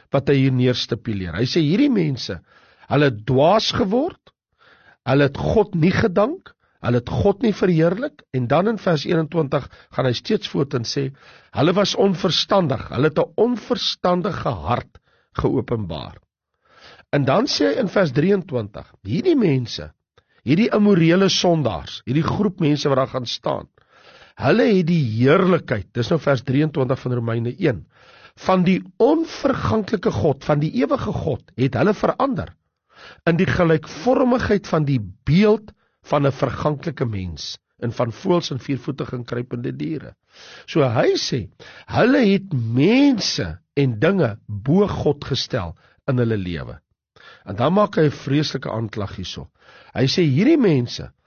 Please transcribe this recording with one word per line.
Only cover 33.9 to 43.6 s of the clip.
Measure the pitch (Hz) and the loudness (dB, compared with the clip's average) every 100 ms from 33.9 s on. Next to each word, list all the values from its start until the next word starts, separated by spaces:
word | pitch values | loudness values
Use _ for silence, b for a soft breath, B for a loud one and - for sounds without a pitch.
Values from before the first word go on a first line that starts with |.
| - 240 262 247 247 208 208 - | -4 0 2 2 2 0 -2 0
van | 160 143 | -2 0
die | 131 | -2
beeld | 98 - - 170 208 214 - _ _ _ - | -4 -8 0 4 4 2 -2 _ _ _ -4
van | 147 139 | 0 0
'n | |
verganklike | 135 127 - 151 139 170 127 123 | 0 -4 -2 -4 -4 -6 -6 -6
mens | 101 90 78 - - _ _ | -4 -8 -10 -14 -16 _ _
en | 120 | -8
van | 113 120 | -4 -4
voëls | - 190 175 - | -4 0 0 -2
en | 131 | -8
viervoetige | - 135 - 135 143 123 | -6 -6 -6 -8 -8 -10
en | |
kruipende | 120 120 120 123 135 135 | -8 -8 -6 -8 -8 -8
diere. | 151 151 - - B B B B B | -8 -8 -12 -20 B B B B B
So | 165 | 0
hy | 131 117 349 370 | 2 2 2 0
sê, | - 127 85 - B B B | -2 -4 -6 -14 B B B
hulle | 113 226 285 | 2 4 4
het | 208 196 - | 4 2 0
mense | 131 113 123 170 254 285 220 - - 90 80 | -4 0 2 4 6 4 2 -2 -4 -6 -8